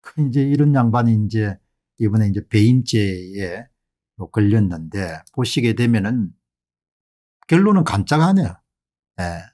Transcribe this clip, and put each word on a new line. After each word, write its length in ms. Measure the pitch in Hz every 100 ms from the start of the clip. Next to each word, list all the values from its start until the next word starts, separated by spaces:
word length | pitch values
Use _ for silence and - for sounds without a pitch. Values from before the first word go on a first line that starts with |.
그 260 | - - 143
이제 140 | 127
이런 320 | 139 143 147
양반이 500 | 139 120 117 117 110
이제 320 | 104 110 104 95 _ _ _ _
이번에 300 | 110 110 104
이제 180 | 98 -
배임죄에 1160 | 107 107 127 120 117 101 92 92 98 95 92 120 _ _ _ _ -
뭐 140 | 92
걸렸는데 920 | - 104 110 101 82 80 98 92 80 -
보시게 420 | - 120 - 117
되면은 580 | 110 120 113 98 127 95 - _ _ _ _ _ _ _ _ _ _ _
결론은 380 | 165 202 196
간짜가네요. 720 | - 101 95 147 165 196 123 87 _ _ _ _ _ -
예. 220 | 87 82 87